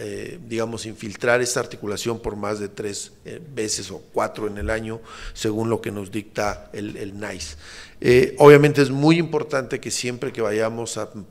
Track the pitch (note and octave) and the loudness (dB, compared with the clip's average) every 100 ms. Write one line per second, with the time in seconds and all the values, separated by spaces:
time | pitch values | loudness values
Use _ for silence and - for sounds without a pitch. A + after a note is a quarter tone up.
0 | G#2+ G2+ - - A#2 A2+ A2+ A2 A2+ G2+ | -10 -10 -10 -12 -8 -4 -4 -6 -10 -10
1 | A2+ F#2 B2 B2 A#2+ B2+ A#2 - G#2 G2 | -12 -2 2 2 2 -2 -4 -8 -6 -4
2 | A#2 A2+ A#2 G#2 G2+ G#2+ G2 - G#2 G2 | -4 -4 -6 -6 -4 -4 -6 -8 -8 -8
3 | - - - A#2 E3 B2+ A2 - F#2+ F2+ | -12 -16 -16 -16 -12 -6 -4 -4 -8 -14
4 | - A2+ G#2+ - G#2+ G#2 G#2 A2 A2 A2+ | -6 -2 -2 -4 -8 -4 -4 -4 -4 -10
5 | - - - - A2 G#2+ A2+ A2 A2+ G2+ | -14 -16 -14 -6 -2 -2 0 -2 -2 -8
6 | F#2+ G#2+ G2+ - G#2 F#2+ - G#2+ G#2 G#2 | -8 -10 -8 -4 -4 -4 -10 -10 -10 -10
7 | G2+ G2+ G#2 F#2+ - - - - - - | -12 -10 -10 -10 -12 -14 -18 -18 -18 0
8 | B2+ B2 C#3 - D3 D3 D3 D3 B2+ C#3 | 6 6 6 8 12 12 10 4 2 4
9 | D3+ E3+ D#3+ D3+ - C3+ A#2+ B2+ A#2 - | 4 4 2 -2 -2 -4 -4 -6 -6 -6
10 | B2 A#2+ C3+ A#2 G#2 G#2+ A2 A#2 A2+ A2 | -6 -6 -6 -4 -2 0 -2 -4 -8 -8
11 | G#2 G#2+ F#2 | -10 -12 -16